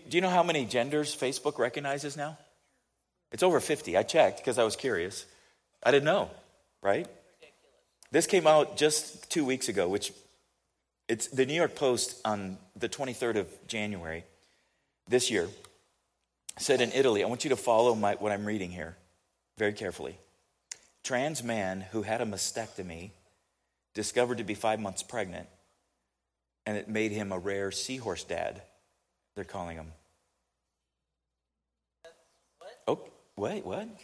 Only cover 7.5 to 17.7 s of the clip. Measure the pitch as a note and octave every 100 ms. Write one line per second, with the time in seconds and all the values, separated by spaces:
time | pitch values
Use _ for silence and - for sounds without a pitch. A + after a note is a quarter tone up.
7.5 | _ _ _ _ _ - D3 E3 F#3+ D#3
8.5 | D#3 D3 - D3+ D3+ - - - E3+ C3+
9.5 | C3 - G2 F2 G2+ - - - _ _
10.5 | _ _ _ _ _ - A#2 - C3 C3
11.5 | D#3 E3 - C#3 A#2+ - - A2 G#2 F#2+
12.5 | F#2+ - - A#2 - C3+ A#2+ A#2+ G#2+ F#2
13.5 | - - A2+ G#2 G2 E2 D#2+ - _ _
14.5 | _ _ _ _ _ - B2 - G#2 E2+
15.5 | - - _ _ _ _ _ _ _ -
16.5 | - - B2+ A#2 B2 C3+ G#2 G2 A#2+ D#3
17.5 | B2 -